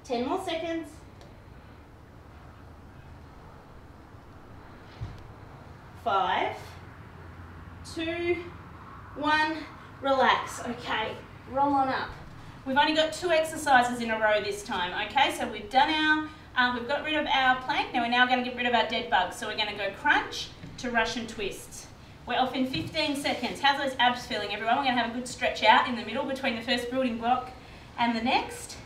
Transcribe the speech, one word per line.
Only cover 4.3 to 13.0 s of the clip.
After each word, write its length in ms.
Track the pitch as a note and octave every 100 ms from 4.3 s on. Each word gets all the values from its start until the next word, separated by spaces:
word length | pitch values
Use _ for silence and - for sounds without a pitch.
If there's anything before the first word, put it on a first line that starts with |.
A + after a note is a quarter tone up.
| - - - - - - - - - - - - - - - - -
Five, 520 | A3+ G3 F#3 - - - - - - - - - - - - - - - -
two, 440 | - E4 E4+ F4 F4 - - - - - - - -
one, 420 | D4 D4+ D#4 D#4 - - - -
relax. 580 | C4+ C4+ A#3+ - - -
Okay, 560 | B3 A#3 - A#3 A3 - - - -
roll 220 | B3+ C#4+
on 140 | C#4 C4
up. 220 | C4 - - - - - - C4
We've 100 | C4+
only 200 | D4+
got 180 | D#4